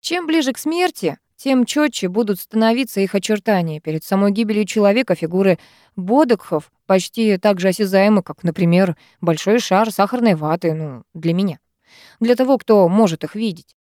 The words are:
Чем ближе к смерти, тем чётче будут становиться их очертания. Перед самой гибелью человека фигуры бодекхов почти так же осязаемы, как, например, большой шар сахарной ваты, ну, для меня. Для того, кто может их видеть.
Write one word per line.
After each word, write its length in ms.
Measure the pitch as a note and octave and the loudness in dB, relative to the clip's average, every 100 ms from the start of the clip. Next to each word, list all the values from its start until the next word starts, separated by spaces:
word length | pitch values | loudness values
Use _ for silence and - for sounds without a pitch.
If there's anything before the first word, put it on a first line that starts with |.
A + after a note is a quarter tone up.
Чем 260 | - F4 E4 | -6 -6 -2
ближе 260 | D#4+ C4+ | -2 -2
к 60 | A#3+ | -4
смерти, 600 | D4+ E4 F4+ - E3+ - _ _ | -4 -2 -2 -2 -6 -6 _ _
тем 300 | C4+ C4 A#3+ | -2 0 0
чётче 420 | D4 D4+ - F#3 | 0 -2 -2 -4
будут 320 | F#3 A3 G3 | -2 -2 -4
становиться 600 | - A3 A3 A#3 C4 - | -4 0 2 0 -2 -2
их 140 | G3 | -2
очертания. 680 | G3+ - G#3+ A3 G3 E3 D3+ | -2 -2 -4 0 -2 -2 -6
Перед 240 | - D#3 | -6 -6
самой 280 | - G3 G3+ | -2 0 0
гибелью 320 | G3+ G#3+ G#3 | 0 -2 -2
человека 500 | G#3 A3 G3+ G#3+ B3+ | -2 0 2 2 0
фигуры 440 | F3 D#3+ F#3 G3 E3+ _ _ _ - | -2 -2 0 2 0 _ _ _ -12
бодекхов 760 | F3+ B3+ D4+ A3 - D#3 - _ _ | 0 2 2 0 0 -6 -6 _ _
почти 500 | F#3+ - - A3 F#3+ | 0 0 -2 0 2
так 240 | G#3+ F#3+ | 2 2
же 80 | F#3+ | 0
осязаемы, 540 | F3+ G3+ F#3+ G3+ G#3 | 0 0 2 4 2
как, 220 | - D#3 | 0 -6
например, 520 | F3 D#3+ F3 F3 F#3+ D#3+ _ _ | -6 0 2 4 2 -2 _ _
большой 380 | E3+ D#3 - A3+ | -2 -2 0 0
шар 320 | - F#3+ A3 | 2 0 0
сахарной 440 | G3 G3 B3 A#3 | 0 -2 2 0
ваты, 380 | D#3+ D3+ E3+ E3+ | 0 0 -2 -2
ну, 300 | D#3+ D#3 B2+ - | -4 -8 -12 -18
для 220 | E3 D#3+ | -6 -2
меня. 240 | E3+ G3 D3 _ _ _ _ - _ | -2 -2 -6 _ _ _ _ -20 _
Для 140 | A3+ | 0
того, 220 | B3 B3+ C4 | 0 2 0
кто 320 | - G#3+ F3 | 2 4 4
может 360 | G3 G#3+ D#3+ | 4 2 0
их 100 | D#3 | -8
видеть. 400 | G#3 A3+ E3 _ _ | -6 -6 -6 _ _